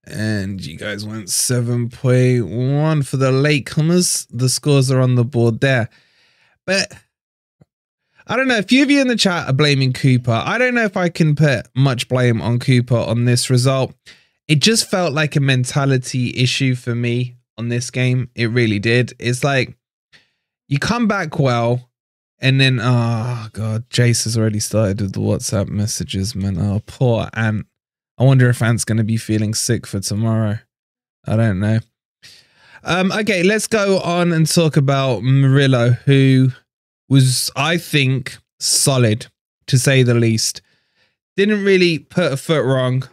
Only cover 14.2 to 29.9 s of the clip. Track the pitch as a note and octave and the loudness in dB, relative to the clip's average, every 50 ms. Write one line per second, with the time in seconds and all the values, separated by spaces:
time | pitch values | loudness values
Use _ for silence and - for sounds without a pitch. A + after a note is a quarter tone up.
14.2 | _ _ _ _ _ - D#3 D3 - G#3 A3+ A3 - - - F#3+ F3+ E3 C3 D3+ | _ _ _ _ _ 0 0 2 4 2 2 2 0 -2 -2 -2 -2 -2 -2 -2
15.2 | D#3 C#3+ - D3+ C#3 C3+ C3 B2+ B2 B2 - D3 C#3 C#3 C3+ B2+ B2+ - - B2+ | -4 -2 0 0 2 2 2 0 0 -2 -2 -2 0 2 0 0 -2 -4 -4 -4
16.2 | B2 A2+ - G#2 B2+ B2+ - - C3+ C3 B2+ B2 - B2 A#2 A#2+ A#2+ A#2+ A#2+ B2 | -4 -2 -2 -2 -2 -2 0 0 0 0 -2 -2 -4 -6 -4 -2 -2 -2 -2 -2
17.2 | B2 B2 - _ _ _ _ - A#2 A#2 A#2+ A#2+ A#2+ - - C3 B2+ B2+ B2+ B2+ | -4 -6 -8 _ _ _ _ -10 -6 -4 -4 -4 -6 -6 -4 -2 -2 0 0 -2
18.2 | A#2+ - _ - A#2 A2+ A#2 B2 B2 A2+ G#2 G2+ G2 A#2 A#2 B2 B2 A#2+ - _ | -4 -6 _ -4 -4 -2 0 0 0 0 0 -2 0 0 2 2 0 -2 -6 _
19.2 | - A#2 B2 B2 - C#3+ C#3 C3+ A#2 - - _ _ _ _ _ _ _ _ - | -6 -4 -4 -2 -2 0 0 0 -2 -4 -8 _ _ _ _ _ _ _ _ -20
20.2 | _ _ _ _ _ _ _ _ _ _ C#3 C#3+ - - A3 A#3+ A#3+ G3+ G#3+ G3 | _ _ _ _ _ _ _ _ _ _ -4 -4 -2 -2 -2 0 0 0 0 -2
21.2 | F3+ D#3 - D#3+ C#3+ B2+ A#2+ A#2+ A#2 A#2 B2 B2 B2 _ _ _ _ _ _ _ | -4 -6 -2 0 0 0 2 0 0 0 -2 -2 -4 _ _ _ _ _ _ _
22.2 | _ _ _ _ - C3 C3+ C3+ C3+ C3 B2+ A#2+ G2+ B2+ B2 A#2+ A#2 A#2 A#2 A2+ | _ _ _ _ 0 0 2 4 2 2 2 0 0 2 2 2 2 0 -2 -2
23.2 | A2 B2 B2 A#2 A2 A2 _ G2+ A2 A2 A2 A2+ A#2+ _ - - B2 A#2+ A#2 - | -4 -6 -6 -8 -10 -12 _ -8 -6 -4 -4 -6 -6 _ 0 2 2 2 2 2
24.2 | - A2 A2+ A#2 A2 A2 G#2 G#2 G#2 - - G#2 A2 F#2+ G2 G#2 G#2+ F#2+ F#2+ G#2 | -2 -2 -2 0 0 0 0 -2 -6 -2 0 0 0 0 0 -2 -4 -6 -4 -4
25.2 | G#2 G#2 G#2+ - - - - G#2 G2 - - G2+ G#2 A2+ - - E2+ - - F#2+ | -2 -2 -2 -2 -4 -4 -2 -2 -2 -2 -4 -4 -4 -4 -4 -6 -8 -6 -4 -6
26.2 | F#2+ G#2 - F#2+ F#2+ G2 F#2+ E2+ F#2+ G#2 F#2+ G#2 - - - - C3+ B2 A#2 G#2+ | -6 -4 -6 -6 -6 -4 -4 -2 -2 -2 -2 -4 -6 -8 -6 -2 0 0 0 0
27.2 | F#2 - - A2 A2+ A2 G#2+ G#2 - _ _ _ _ _ _ _ _ _ _ _ | -2 -6 -6 -4 -2 -2 -2 -4 -8 _ _ _ _ _ _ _ _ _ _ _
28.2 | A#2 C3+ C3+ C3 B2+ B2 A#2+ - A#2 A2+ A#2+ G#2+ - - A2+ A2+ A2+ G#2 A2+ A2+ | 2 4 6 6 4 4 2 0 0 0 0 0 -2 -2 -2 -2 0 -2 -2 -4
29.2 | - - A2 G#2+ A2 G#2 A2 - - - A#2+ - - - | -2 -2 -2 -2 0 -2 -4 -4 -2 -2 -4 -4 -4 -8